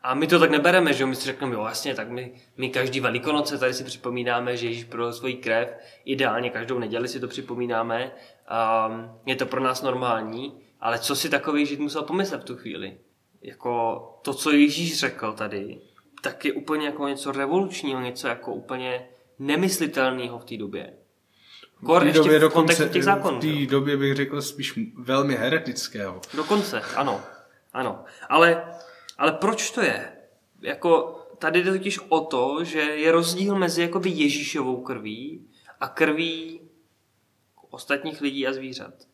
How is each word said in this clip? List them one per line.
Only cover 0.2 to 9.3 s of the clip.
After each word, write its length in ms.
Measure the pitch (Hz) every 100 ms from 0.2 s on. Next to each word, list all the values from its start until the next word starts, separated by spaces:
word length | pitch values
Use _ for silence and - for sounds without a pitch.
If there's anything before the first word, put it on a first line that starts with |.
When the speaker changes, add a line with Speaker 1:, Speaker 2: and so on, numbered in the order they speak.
| 156
Speaker 1:
to 120 | 170
tak 100 | 160
nebereme, 420 | 147 175 185 160
že 100 | 127
jo, 40 | 135
my 80 | 131
si 100 | 135
řekneme: 280 | 131 135
„Jo, 120 | 110 110
jasně, 300 | - 143 117
tak 140 | 110
my, 240 | 123 127 - _ -
my 120 | 131
každý 300 | 127 131 131
Velikonoce 580 | 123 120 151 147 147 139
tady 160 | 127
si 100 | 123
připomínáme, 760 | 127 - 123 123 123 120 123 120
že 100 | 117
Ježíš 160 | 117
prolil 300 | 117 117 120
svoji 200 | 117 127
krev, 360 | 127 113 113 120 - - - -
ideálně 440 | 139 127 110 123
každou 300 | 113 117 123
neděli 280 | 110 117 123
si 120 | 131
to 80 | 120
připomínáme, 840 | - 123 120 120 113 117 117 123 - - _ - 113 113 113 113
ehm, 240 | 113 117 -
je 100 | -